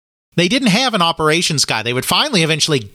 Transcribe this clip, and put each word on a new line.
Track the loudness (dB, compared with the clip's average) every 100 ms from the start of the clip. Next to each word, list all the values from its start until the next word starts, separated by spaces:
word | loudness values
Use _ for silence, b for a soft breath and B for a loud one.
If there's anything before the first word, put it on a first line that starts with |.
| _ _ _
They | -2 0
didn't | 2 2
have | 2 0
an | 0
operations | 0 0 0 0 0 -2
guy. | -2 -2
They | -2
would | -4
finally | -2 -2 0 0
eventually | 0 0 0 -2 -4